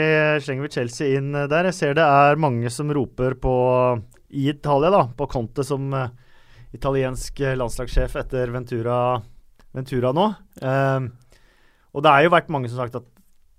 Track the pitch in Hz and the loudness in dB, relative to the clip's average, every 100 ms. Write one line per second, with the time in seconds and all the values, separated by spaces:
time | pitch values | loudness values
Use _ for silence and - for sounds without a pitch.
0 | 156 156 151 151 139 131 147 147 120 120 | 2 2 2 0 -2 -6 -6 -4 -6 -2
1 | 147 135 139 143 143 156 185 175 147 143 | 0 0 0 -4 0 0 0 0 0 4
2 | 160 139 143 147 151 120 120 117 147 147 | 4 6 6 4 2 0 -2 -4 -2 -2
3 | 139 - 127 123 131 127 127 127 127 120 | -2 -2 -2 -2 0 2 2 4 2 0
4 | 98 _ _ 143 135 143 147 143 156 196 | -6 _ _ -4 -4 -2 0 2 4 4
5 | 135 - 143 135 117 135 135 139 139 135 | 2 -2 -6 -4 -6 -4 -4 -4 -4 -4
6 | 123 120 - - _ - - 117 143 135 | -6 -8 -20 -20 _ -20 -20 -8 -2 0
7 | 131 131 - - 139 131 120 117 123 - | -2 -4 -10 -4 -4 -2 -4 -6 -2 0
8 | 127 151 - 131 123 123 117 120 113 123 | 0 -4 -6 -4 -4 -6 -6 -6 -2 0
9 | 123 123 107 - _ _ - - 131 131 | 0 -2 -6 -20 _ _ -16 -12 -6 -2
10 | 127 143 208 196 - - 131 135 135 135 | 0 0 0 -2 -14 -10 -4 -2 0 -2
11 | 127 123 _ _ _ _ _ _ _ 143 | -4 -12 _ _ _ _ _ _ _ 0
12 | 151 139 165 170 165 151 123 123 123 120 | 4 6 6 4 2 -4 -6 -6 -8 -8
13 | - _ _ _ _ | -14 _ _ _ _